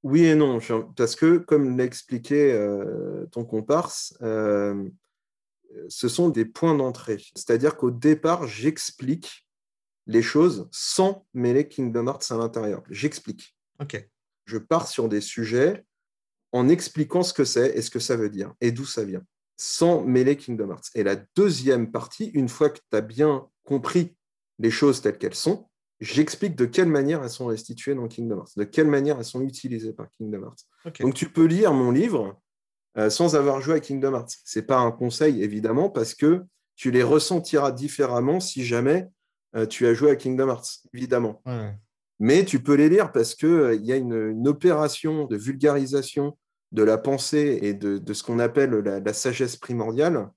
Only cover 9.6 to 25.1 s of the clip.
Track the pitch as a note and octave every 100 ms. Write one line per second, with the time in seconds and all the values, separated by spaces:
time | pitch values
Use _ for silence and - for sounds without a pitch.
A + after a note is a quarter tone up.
9.6 | _ _ _ _ - A#2 A2+ D3 F3 A2+
10.6 | F2 - - - F#3+ G3 _ B2+ A#2+ B2+
11.6 | D3 - B2+ A#2 A#2+ C3+ - A2+ A#2 A#2
12.6 | G#2+ F2+ - G#2 C#3+ - - F#2+ - _
13.6 | _ _ C#3+ G#2 - _ _ _ - A2+
14.6 | - E3 E3 - A2+ G#2 G2+ - A2 A#2+
15.6 | D3 G#3 _ _ _ _ _ _ _ B2
16.6 | B2+ F3 - D#3 D3+ F3+ F3+ - C3 -
17.6 | B2+ - A2+ A#2+ - A#2+ G#2+ G2+ G2+ -
18.6 | B2 A#2+ C3+ - G#2 F#2 - _ _ -
19.6 | - - E3+ F3 - B2+ B2+ C#3+ - A2+
20.6 | G2+ - - A#2 G2 G2 - - G3+ C#3
21.6 | C3 B2+ A2+ A#2 A#2 - G#3+ D3 B2+ -
22.6 | D3+ D3 _ G#2+ A2 A2+ D3+ C3+ - _
23.6 | - C#3 - F3+ F3 _ _ _ _ _
24.6 | A2+ A2 C#3+ B2+ G#2+